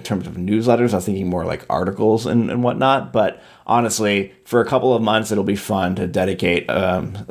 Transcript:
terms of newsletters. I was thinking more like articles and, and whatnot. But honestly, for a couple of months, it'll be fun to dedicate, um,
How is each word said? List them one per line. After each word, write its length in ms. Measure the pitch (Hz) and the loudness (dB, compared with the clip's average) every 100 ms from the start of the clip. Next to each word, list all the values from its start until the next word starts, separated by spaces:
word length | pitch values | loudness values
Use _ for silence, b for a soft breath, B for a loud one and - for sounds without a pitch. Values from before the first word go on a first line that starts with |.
terms 240 | - 98 80 | -4 -4 -4
of 60 | 80 | -6
newsletters. 580 | 90 107 120 117 123 | 0 0 4 4 4
I 40 | 95 | 0
was 80 | - | -2
thinking 220 | 98 92 | -2 -2
more 160 | 90 85 | -2 -2
like 200 | 85 - | -6 -4
articles 560 | - 92 101 110 113 120 | -2 -2 0 2 2 2
and, 260 | 120 113 | 0 0
and 100 | 123 | 0
whatnot. 480 | 123 - 135 135 123 | -2 0 2 0 0
But 300 | 117 101 - B B - | 0 0 -2 B B 0
honestly, 680 | 117 117 107 104 101 98 - - | 0 0 0 0 0 -2 -8 0
for 160 | 120 | 0
a 40 | 117 | 2
couple 280 | 131 131 | 2 2
of 80 | 120 | 2
months, 300 | 110 110 107 | 2 0 0
it'll 120 | 104 | -2
be 120 | 95 101 | 0 -2
fun 400 | - 98 90 95 | -2 -2 -2 -2
to 120 | 90 | -2
dedicate, 640 | 92 92 92 90 87 - | -2 -2 0 0 0 0
um, 480 | 69 95 90 - 98 - | -2 0 -2 -4 -10 -10